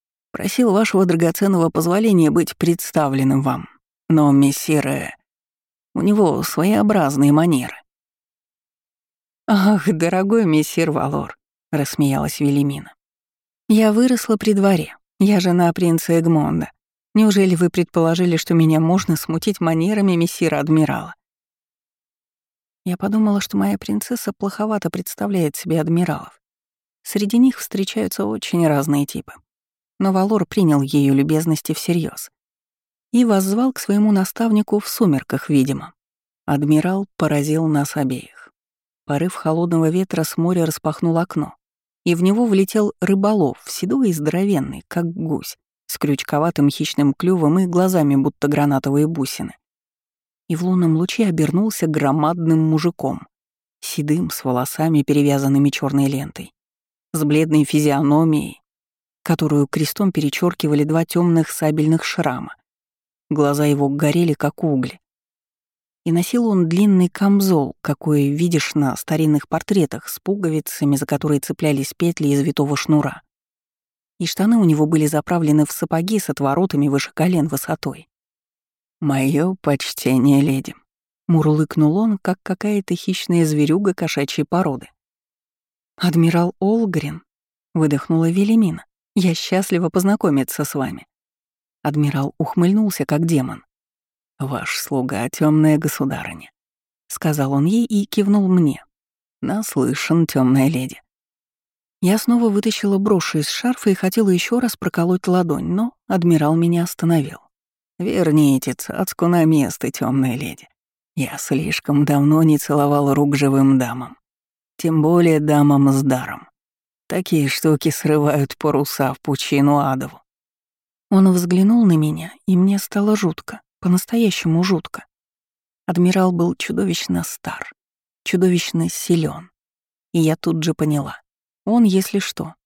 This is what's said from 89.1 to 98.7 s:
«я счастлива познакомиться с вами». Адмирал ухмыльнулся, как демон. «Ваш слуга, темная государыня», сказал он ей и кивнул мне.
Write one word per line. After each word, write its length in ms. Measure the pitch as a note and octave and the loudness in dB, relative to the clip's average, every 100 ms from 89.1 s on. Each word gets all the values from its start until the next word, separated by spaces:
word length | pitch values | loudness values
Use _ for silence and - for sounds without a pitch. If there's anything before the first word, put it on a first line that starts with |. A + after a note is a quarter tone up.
«я 200 | G#3 F3+ | -2 0
счастлива 540 | E3 - F#3 F#3+ E3+ E3+ | -2 -2 -2 -2 -2 -2
познакомиться 760 | F#3+ F#3+ G#3+ F#3 C#3 B2+ - | 0 0 0 0 0 -2 -6
с 100 | C#3+ | -6
вами». 320 | D3 B2+ - - _ _ _ _ _ _ _ | -6 -8 -10 -18 _ _ _ _ _ _ _
Адмирал 520 | D3+ D3 D3 C#3 C#3 - | -4 0 0 0 -4 -6
ухмыльнулся, 640 | D#3+ - F3 G#3 G#3+ - | -4 0 2 2 0 -2
как 220 | C#3 D3+ E3 | -4 -2 0
демон. 380 | D3+ B2+ - _ _ _ _ _ _ _ - | 0 -2 -8 _ _ _ _ _ _ _ -12
«Ваш 400 | C3+ C3 - - | -8 -8 -8 -8
слуга, 500 | - C#3 B2+ G2 A#2+ | -6 -4 -4 -4 -6
темная 500 | - D3+ D#3 D#3 D3+ | 0 2 4 4 2
государыня», 720 | D3+ - C#3 - - D#2+ - _ _ _ _ _ - | 0 -4 -6 -6 -12 -16 -20 _ _ _ _ _ -16
сказал 440 | - E3 D3 C3+ | -6 -2 -2 0
он 140 | C#3 D#3+ | 0 2
ей 180 | A3+ | 2
и 220 | A#3 G#3 G3+ | 0 -2 -2
кивнул 420 | - G3+ G#3 F#3+ | -2 2 2 4
мне. 360 | F3+ D3+ | 4 2